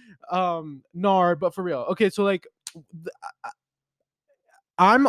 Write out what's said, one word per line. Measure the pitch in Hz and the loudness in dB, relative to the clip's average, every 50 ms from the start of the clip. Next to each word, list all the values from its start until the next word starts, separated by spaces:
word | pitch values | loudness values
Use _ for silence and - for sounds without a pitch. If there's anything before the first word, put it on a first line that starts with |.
| 247 226 190 _ - - | -20 -20 -20 _ -10 -6
Um, | 175 185 185 180 170 165 160 156 143 135 _ _ - | -4 -2 -2 -2 -2 -4 -8 -12 -14 -16 _ _ -10
Nar, | 175 185 202 190 185 180 175 175 | -2 0 2 2 4 4 2 2
but | 151 185 175 - | 0 -2 -4 -4
for | - 180 | -4 -6
real. | 180 151 127 113 139 | -4 -4 -4 -4 -4
Okay, | 190 - 220 190 | -2 0 0 0
so, | - - 202 | 0 0 -2
like, | 202 196 180 - - _ _ - - - | 0 -2 -4 -6 -14 _ _ -20 -18 -18
th-, | 165 147 _ - 160 165 - - _ - | -20 -20 _ -20 -16 -16 -16 -16 _ -20
I, | 76 - _ - 120 - _ _ _ _ _ _ _ _ _ _ _ _ _ _ _ _ _ _ _ _ _ _ _ - | -20 -20 _ -18 -18 -18 _ _ _ _ _ _ _ _ _ _ _ _ _ _ _ _ _ _ _ _ _ _ _ 0
I, | - 180 196 226 | 4 4 6 6
I'm | 254 277 | 6 4